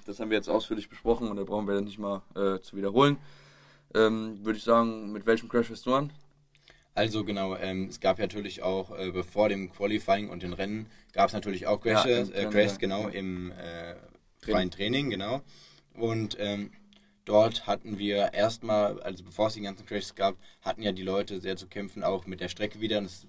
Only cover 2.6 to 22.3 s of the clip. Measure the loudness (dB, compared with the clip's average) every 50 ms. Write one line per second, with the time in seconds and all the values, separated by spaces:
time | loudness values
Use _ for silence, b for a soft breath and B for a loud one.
2.6 | -6 -10 -8 -4 -2 2 6 6 6 6 4 0 b b b b b b b b
3.6 | b b b b b b 4 6 6 6 4 0 -4 -6 -8 -6 -2 -2 -2 0
4.6 | 4 6 6 6 6 4 0 -6 -8 -8 -8 -2 2 2 2 2 2 0 0 0
5.6 | 0 0 -4 -6 -2 0 2 2 0 -2 -8 -14 -20 -20 _ _ _ _ _ b
6.6 | b b b b b b -2 0 0 0 0 -2 -2 -2 -2 -2 -2 -2 -4 -4
7.6 | -4 -4 -2 -4 -4 -6 -6 0 2 2 4 2 0 -4 -4 -6 -8 -8 -8 -4
8.6 | -2 -2 0 -2 -4 -6 -8 -8 -6 -4 -4 -4 -6 -2 2 4 4 4 4 0
9.6 | -4 -8 -6 -4 -2 0 0 0 2 2 2 2 2 -6 -10 -8 -8 -8 -4 -4
10.6 | -4 -4 -4 -6 -8 -12 b b b b 2 4 4 4 4 -2 -4 -4 -4 -2
11.6 | 0 0 0 2 2 2 4 4 6 4 4 2 2 0 -2 -2 -2 2 4 4
12.6 | 4 4 2 -2 -2 -2 0 -2 -2 -4 -4 -6 -6 -4 -4 -6 -6 -8 -10 -10
13.6 | -12 -10 -10 -10 -10 -12 -14 -16 -18 -20 -20 -20 _ _ _ _ -4 0 2 2
14.6 | 2 0 -2 -4 -2 0 0 0 0 -2 -2 -4 -4 -4 -6 -6 -8 b b b
15.6 | b b b b b b -8 -4 -2 0 0 0 -2 -4 -4 -4 -4 -2 -2 -4
16.6 | -6 -8 -12 -20 -20 _ b b b b b b -2 6 6 8 8 6 4 -2
17.6 | -2 -2 -2 -2 -2 -8 -6 -2 0 0 2 2 2 2 2 2 2 2 0 -2
18.6 | -2 2 2 4 4 2 0 -4 -8 -10 -10 -10 -14 -10 -2 0 0 0 0 -4
19.6 | -8 -8 -8 -10 -10 -6 -6 -6 -6 -6 -4 0 0 0 0 -2 b b b b
20.6 | -6 -6 -4 -2 -2 -2 -2 -2 -2 -2 0 -2 -2 -2 -6 -6 -4 -6 -6 -6
21.6 | -8 -12 -10 -10 -10 -10 -8 -2 -2 0 0 -2 -4 -8